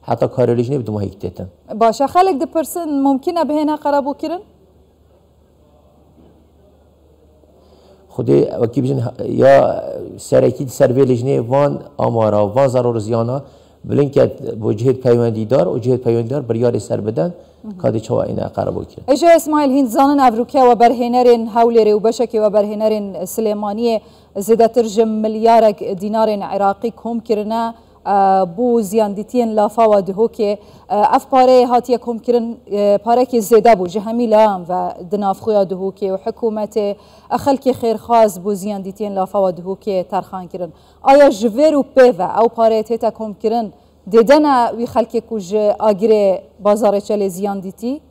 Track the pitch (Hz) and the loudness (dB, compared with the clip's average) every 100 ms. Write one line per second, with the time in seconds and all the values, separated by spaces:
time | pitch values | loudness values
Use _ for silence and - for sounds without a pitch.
0 | - 120 131 - 120 120 120 143 110 107 | -4 -2 -2 0 0 0 -2 -4 -6 -6
1 | 98 - - - 92 _ _ 208 226 220 | -8 -10 -12 -12 -16 _ _ -2 0 0
2 | 269 349 381 277 311 330 285 349 330 277 | -2 2 2 0 -4 -4 -6 -8 -6 -2
3 | 269 269 349 349 285 302 302 302 294 285 | 0 0 -2 -4 -2 -2 -2 -4 -2 -2
4 | 277 277 311 339 - _ _ _ _ _ | -4 -8 -8 -8 -12 _ _ _ _ _
5 | _ _ _ _ _ _ _ _ _ _ | _ _ _ _ _ _ _ _ _ _
6 | _ _ 80 147 _ _ 156 151 _ _ | _ _ _ _ _ _ _ _ _ _
7 | 156 151 151 151 _ _ _ _ _ _ | _ _ _ _ _ _ _ _ _ _
8 | _ - 123 139 - 85 113 - 131 135 | _ -8 0 0 0 -2 -4 -2 -4 -4
9 | 117 - - 123 131 139 127 - - - | -6 -8 -8 2 4 6 4 -4 -8 -12
10 | - 101 - 131 131 123 139 - 131 123 | -14 -16 -2 0 0 -2 -10 0 0 2
11 | 131 123 127 135 117 135 143 143 - - | 2 2 0 -2 0 0 0 -2 -12 -4
12 | 120 117 107 104 104 110 139 123 120 117 | -2 0 0 2 0 2 2 2 0 -2
13 | 104 117 117 139 - _ _ _ 123 123 | -2 -2 -2 -6 -10 _ _ _ -4 0
14 | 143 135 120 - 117 117 107 110 127 131 | 2 2 0 -2 -12 -6 -4 -2 0 0
15 | 127 120 117 107 107 135 180 127 120 123 | 2 2 2 -2 -2 0 0 -2 -2 -2
16 | 120 117 117 143 120 113 120 113 - 110 | 0 -2 -2 -6 -6 -2 -2 -2 -6 -6
17 | 104 120 170 175 - _ 214 180 123 110 | -4 -4 -6 -6 -20 _ -20 -6 -4 -4
18 | - 117 - 113 - - 101 92 - - | -4 -4 -2 -6 -8 -6 -6 -6 -12 -14
19 | - 285 339 330 302 302 285 269 254 233 | -2 2 4 4 2 0 0 0 0 2
20 | 277 285 262 220 240 285 247 226 233 247 | 2 4 2 2 -2 2 4 4 2 2
21 | 240 247 247 233 226 226 233 233 214 208 | -2 2 4 2 0 0 2 4 2 2
22 | 208 220 226 220 214 208 208 214 220 214 | 0 -2 -2 0 0 0 -2 -2 -2 -2
23 | 202 185 185 - 220 208 208 208 233 220 | -6 -10 -8 -4 -4 -4 -6 -4 -2 -2
24 | - _ _ - 202 226 226 240 226 202 | -6 _ _ -10 0 4 4 4 0 0
25 | 226 214 220 220 226 226 220 208 - 190 | 0 0 -2 0 4 6 4 0 -8 -6
26 | 208 220 220 208 180 196 196 196 233 - | -4 0 0 -2 -6 -2 -2 -2 -8 -8
27 | 226 233 226 208 208 226 226 226 _ _ | -8 -8 -4 -4 -2 -4 -6 -8 _ _
28 | - 202 196 190 185 170 247 233 196 220 | -2 2 4 2 0 -2 0 0 0 -2
29 | 208 196 208 247 233 214 208 214 220 208 | -2 -4 -4 -2 0 0 0 2 2 2
30 | 190 190 226 - 208 208 - - - 202 | 0 -2 -2 -2 -4 -4 -10 -20 -6 0
31 | 208 254 - 262 254 254 240 240 247 233 | 2 0 2 2 6 6 4 0 0 -4
32 | 233 226 - 240 233 226 - 202 202 202 | -2 -8 -2 -2 -2 -10 -8 -2 2 2
33 | 226 240 254 240 196 226 233 208 180 202 | 2 0 2 -2 2 4 6 4 2 -6
34 | 208 233 240 214 220 190 170 180 180 - | -6 -4 2 4 4 0 -6 -4 -4 -8
35 | 180 202 202 190 226 208 190 185 190 185 | -8 -4 -4 -4 -2 0 0 -4 -8 -6
36 | 196 190 226 220 226 214 214 220 202 202 | -6 -6 -8 -6 -6 -4 -6 -4 -4 -6
37 | _ _ _ 240 285 262 254 240 233 220 | _ _ _ -4 -2 0 -2 -2 -4 -4
38 | - 233 220 180 185 202 202 202 190 190 | 0 4 4 2 -6 -6 -6 -8 -10 -10
39 | 202 196 185 202 190 170 180 190 - 185 | -8 -4 -2 0 -2 -2 -10 -10 -6 -6
40 | 175 190 180 190 180 185 170 - _ _ | -4 -8 -8 -16 -14 -12 -12 -14 _ _
41 | - 277 285 208 226 214 311 294 - - | 4 6 6 4 -2 2 2 2 0 4
42 | 247 180 175 180 233 233 226 220 220 226 | 4 4 -4 0 0 2 2 2 -2 -4
43 | 226 220 220 196 214 233 214 - _ _ | -4 -6 -12 -6 -4 -4 -6 -12 _ _
44 | - 220 220 294 294 254 226 226 233 233 | 2 4 6 6 6 2 2 -2 -4 -2
45 | 233 233 226 220 175 214 208 - 214 202 | -2 -4 -4 -10 -4 0 0 2 0 2
46 | 220 214 202 180 - _ 202 208 208 202 | 2 4 4 0 -6 _ 0 2 2 0
47 | - 208 196 175 202 196 190 - 233 294 | -2 -4 -4 -4 -6 -6 -10 -10 -8 -8
48 | _ | _